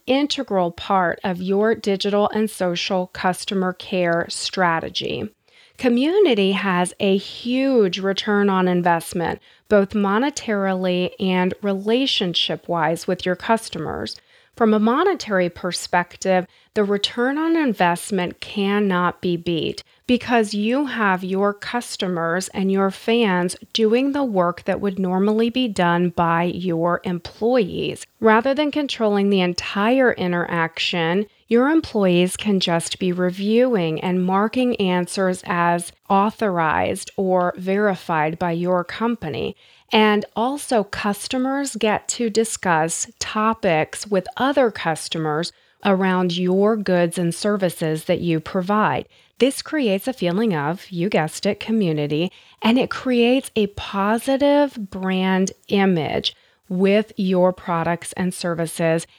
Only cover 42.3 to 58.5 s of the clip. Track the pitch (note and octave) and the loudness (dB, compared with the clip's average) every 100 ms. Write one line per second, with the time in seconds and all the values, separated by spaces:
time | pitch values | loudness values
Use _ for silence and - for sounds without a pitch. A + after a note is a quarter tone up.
42.3 | G#3+ A3+ - F#3+ D#3+ E3 - - - - | 0 -2 -2 0 2 0 -2 -8 -10 -8
43.3 | G#3+ G#3+ A3 G3 D#3+ D#3 - G#3 G3 F3+ | -2 0 0 2 2 0 -6 -4 -2 -2
44.3 | - B3+ C#4+ B3 - E3 D#3 - F3 D#3 | -2 0 2 2 0 -4 -4 -4 -4 -2
45.3 | D3+ E3 - _ _ G3+ F#3+ F#3+ F#3 F3+ | -2 -4 -8 _ _ 0 2 2 2 0
46.3 | E3+ F3+ F#3+ G3+ A3 G3 F3+ F3 F3+ E3+ | 0 0 2 2 2 0 2 2 0 -2
47.3 | E3+ G#3+ G#3 F#3 - D#3+ D#3 - F3 E3+ | -2 -2 0 -2 -2 -2 -2 -2 -2 0
48.3 | D#3+ - G3 F3+ G#3 F#3+ C3 - _ _ | -2 -2 -4 0 2 2 0 -4 _ _
49.3 | - B3+ - - D#4 A#3+ G3 - - F3 | 0 0 0 -4 -2 0 0 -2 -4 -2
50.3 | F3 A#3 D#3+ C#3+ F3 - F3+ F3+ G3+ D#3 | 0 0 0 -2 -4 -6 -4 0 0 0
51.3 | - G3 - - A3+ F#3 D3+ D3 D3+ F3+ | -2 -4 -2 -2 0 0 0 0 -2 -2
52.3 | - - _ A3 B3 G3+ - C4 B3 A#3 | -6 -20 _ 2 2 2 -4 0 2 4
53.3 | C4 - - G3+ - - G3+ G3 A3+ B3+ | 2 0 -2 -2 -4 -8 -2 0 0 0
54.3 | C4+ C#4+ C#4+ C#4+ B3+ G3+ F#3+ F#3 F#3 F#3 | 2 4 4 2 -2 -10 -6 -2 0 2
55.3 | F#3+ F#3+ - - G3+ G3 F3 C#3 - - | 2 0 -2 -2 2 4 2 0 -4 -4
56.3 | - _ _ - F#3 F#3+ G3+ G#3+ - F#3 | -8 _ _ -6 0 2 4 0 -2 0
57.3 | F#3 F#3 F3+ - E3+ E3 E3+ - - F#3 | 4 4 2 -2 -2 0 -2 -6 -4 -4
58.3 | - F3+ | -4 -4